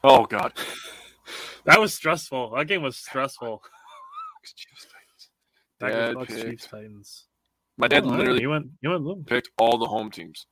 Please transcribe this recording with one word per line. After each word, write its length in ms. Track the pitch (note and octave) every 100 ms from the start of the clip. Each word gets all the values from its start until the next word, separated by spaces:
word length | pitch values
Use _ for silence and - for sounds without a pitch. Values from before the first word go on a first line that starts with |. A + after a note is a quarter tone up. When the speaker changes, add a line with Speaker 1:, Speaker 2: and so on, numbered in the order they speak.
Speaker 1:
Oh, 220 | C3+ C3
God. 280 | A2 G#2+ - - - - - - - _ - - - -
Speaker 2:
That 160 | - F3+
was 120 | G#3+
stressful. 580 | - D#3 E3 - C3 A#2 A#2+
That 120 | D#3
game 120 | F#3+
was 140 | C#3 -
stressful. 680 | - C3+ C3+ - A#2 G#2+ - - - C6+ B5+ C6+ C6+ C6+ -
Speaker 1:
Chiefs, 320 | - - - -
Titans. 440 | - _ _ - _ _ _ _ _
Speaker 2:
Packers, 180 | B2+ A#2 A#2
Speaker 1:
Dad 80 |
Speaker 2:
Bucks, 200 | A#2+ A#2+
Speaker 1:
picked 120 | A2+ A2+
Speaker 2:
Chiefs, 200 | A#2 -
Titans. 580 | G#2+ G#2+ G#2 G2+ - _ _ _ _ _ -
Speaker 1:
My 120 | B2+
dad 160 | C#3+
Speaker 2:
Oh, 40 | C3
Speaker 1:
literally 320 | A#2+ B2+ B2
Speaker 2:
you 100 | B2+
went, 180 | D3+ C3+ -
you 80 | C#3
went 120 | F3
blue. 200 | D3 G3 C#3+
Speaker 1:
picked 240 | A#2+ - -
all 180 | A2+ A#2+
the 100 | A2
home 240 | A2 G#2+
teams. 360 | G#2 E2 E2 -